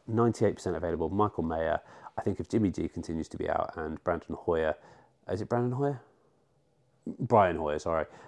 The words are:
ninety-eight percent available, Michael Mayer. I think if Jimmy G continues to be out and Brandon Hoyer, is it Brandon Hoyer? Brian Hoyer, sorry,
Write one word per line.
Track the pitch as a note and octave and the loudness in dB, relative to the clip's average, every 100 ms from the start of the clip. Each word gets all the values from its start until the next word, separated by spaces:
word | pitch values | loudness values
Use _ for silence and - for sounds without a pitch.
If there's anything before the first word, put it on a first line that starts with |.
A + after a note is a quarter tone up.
| - | -2
ninety-eight | A2 A#2 A2 G2+ E2 | 2 4 4 2 0
percent | F#2+ | -4
available, | D#2 E2+ E2 D#2+ | -2 -2 0 0
Michael | G2 G#2+ - | 2 0 0
Mayer. | D#2+ E2 D#2+ E2 - - - - | -2 0 0 -2 -4 -20 -16 -6
I | |
think | G#2+ F#2+ | -4 -4
if | - | 0
Jimmy | A2+ G2+ | 2 2
G | E2+ E2 | 0 -4
continues | - - D#2+ D#2 | -6 -6 -6 -6
to | - | -6
be | - | -2
out | D#2+ - E2 | -2 -2 -4
and | D#2+ D#2 | -6 -6
Brandon | - E2+ - D#2+ | -2 -4 -4 -6
Hoyer, | - E2 D#2+ - - - _ _ - | 0 2 2 -2 -8 -20 _ _ -8
is | G2 | -6
it | G2+ | -2
Brandon | A#2+ B2 | -2 -2
Hoyer? | B2 C#3+ C3 - _ _ _ _ _ _ _ _ _ - - | -2 -2 -4 -10 _ _ _ _ _ _ _ _ _ -12 -6
Brian | A#2+ A2+ F#2 E2 | 4 6 6 4
Hoyer, | D2+ D#2 | -2 -2
sorry, | E2+ D#2+ D2+ - | 0 0 -2 -8